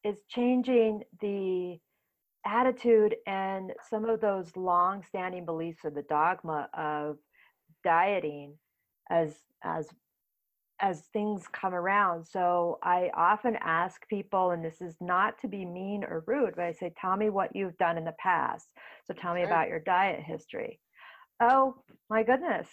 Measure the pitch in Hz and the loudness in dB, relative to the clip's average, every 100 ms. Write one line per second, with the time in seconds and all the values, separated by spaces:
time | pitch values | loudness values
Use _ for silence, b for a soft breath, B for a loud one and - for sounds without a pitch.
0 | 214 202 _ - 247 254 247 247 220 214 | -6 -8 _ -2 2 2 4 4 4 0
1 | - 180 208 202 190 185 180 175 _ _ | -8 -8 -4 -2 -2 -2 -4 -10 _ _
2 | _ _ _ _ 202 220 254 247 240 226 | _ _ _ _ -4 2 2 2 4 6
3 | 214 226 - 196 190 190 190 - - 214 | 6 0 -4 -4 -4 -6 -8 -14 -6 -4
4 | 226 220 214 196 170 - 185 175 180 196 | -2 0 0 -2 -6 -6 0 4 2 0
5 | 180 196 185 180 170 165 165 160 160 147 | -8 -6 -6 -6 -6 -6 -6 -6 -8 -8
6 | 143 151 160 180 165 156 - - 156 151 | -2 2 2 0 -4 -4 -4 -6 -4 -4
7 | 147 151 _ b b b _ _ 180 165 | -4 -8 _ b b b _ _ 2 4
8 | 190 196 160 147 143 147 _ _ _ _ | 4 0 -4 -8 -14 -20 _ _ _ _
9 | - 170 160 147 _ _ - 82 156 - | 0 0 0 -4 _ _ -6 -6 -6 -12
10 | _ _ _ _ _ _ _ _ 196 165 | _ _ _ _ _ _ _ _ -2 -2
11 | - 214 214 202 - - 185 180 175 202 | -6 -4 -2 -4 -8 -6 -4 -2 2 4
12 | 196 170 165 190 180 175 175 - 175 180 | 2 0 -6 0 2 4 2 0 0 2
13 | 180 - 170 214 247 220 - 165 180 - | 2 4 4 4 2 -2 0 0 0 -6
14 | - 202 190 190 185 175 160 160 180 160 | -8 -6 -2 0 2 0 -4 -8 -14 -10
15 | 175 180 208 - 220 196 180 175 190 208 | 0 2 2 -2 -10 -8 -10 -8 -6 -6
16 | 196 165 160 269 226 175 175 165 180 170 | -6 -8 -2 0 0 -2 -6 -6 -10 -6
17 | 185 190 214 196 190 190 190 175 175 165 | -2 0 2 0 -2 -2 -6 0 0 0
18 | 160 160 185 170 - - - - B B | -6 -4 0 0 0 -4 -12 -20 B B
19 | _ 175 175 175 175 170 156 165 160 180 | _ -8 -4 -2 2 2 2 -2 0 2
20 | 196 175 156 156 - - - - _ B | 2 -2 -8 -10 -8 -8 -8 -12 _ B
21 | B B B _ 233 262 269 254 _ - | B B B _ 4 6 4 0 _ -20
22 | _ 220 226 262 339 185 170 | _ 0 4 2 2 -4 -4